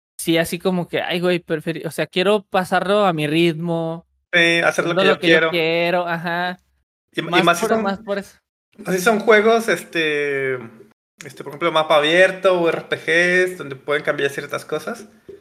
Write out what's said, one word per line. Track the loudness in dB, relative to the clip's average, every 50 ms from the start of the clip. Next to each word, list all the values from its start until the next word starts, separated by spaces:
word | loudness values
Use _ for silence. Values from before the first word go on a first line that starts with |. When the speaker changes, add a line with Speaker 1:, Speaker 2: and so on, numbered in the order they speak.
| _ _ _ -8
Speaker 1:
sí, | -2 0 0 0
así | 0 -2 -4 -4
como | -2 -2 -2 -2 -4 -4
que, | -4 -6
ay, | -4 -4 -4 -2
güey, | 0 0 0 -2
preferi-, | -2 -4 -6 -6 -4 -6 -8 -8 -8
o | -8
sea, | -6 -6 -6
quiero | -4 -2 -2 0 2 0 0 -2
pasarlo | _ -4 -2 -2 0 0 0 0 2 2 2 2
a | 2
mi | 0 0 -2
ritmo, | 0 2 2 2 2 0 -2 -4 -4 -4 -4 -4 -6 -8 -10 -14 _ _ _ _ 0
Speaker 2:
Sí, | 2 4 4 4 4 2
hacer | 2 0 0 0 0
lo | 0
Speaker 1:
haciendo | 2 2
Speaker 2:
que | 2 2
Speaker 1:
lo | 2
Speaker 2:
yo | 2
Speaker 1:
que | 4
yo | 4
Speaker 2:
quiero. | 4 4 4 2
Speaker 1:
quiero, | 0 0 0 0 0 0 0 0 0 0 -2
ajá. | -2 -4 -6 -4 -4 -4 -2 -4 -4 -6 -10 _ _ _ _ _ _ _ _ _ _
Speaker 2:
Y, | -8 -8
y | -4
Speaker 1:
Más | 0 2 2 4
Speaker 2:
más | 4 2 2
si | 2
Speaker 1:
por, | -2 0
Speaker 2:
son, | 0
Speaker 1:
más | -2 -2 -4 -6
por | -6 -6 -6 -6
eso. | -8 -12 -18 _ _ _ _ _ _ _ _ -12 -6
Speaker 2:
así | -4 -2 0
son | 2 2 2 2
juegos, | 4 6 6 6 6 4 2 2 2 0
este, | -2 -2 -4 -6 -4 -2 -2 -2 -2 -2 -2 -2 -4 -2 -2 -4 -4 -6 -8 -14 -20 -20 -20 _ _ _ _ _ _ -20 -20
este, | -20 -18 -16
por | -16 -14
ejemplo, | -8 -4 -2 0
mapa | 0 0 2 2 2
abierto | 2 4 4 4 4 4 4 2 2 2 2 2 4
o | 2 0
R | 0 -2
P | -4 -6 -8 -6 -2 0 2 2 2 2 2 2 0 0
Gs, | -4 -8
donde | -12 -12 -14
pueden | -10 -6 -4 -4 -2 -2
cambiar | -2 -4 -2 -2 -4
ciertas | -4 -6 -10 -8 -10 -10 -8
cosas. | -6 -8 -8 -8 -8 -12 -12 -14 -20 _ _ _ -20 -20 -20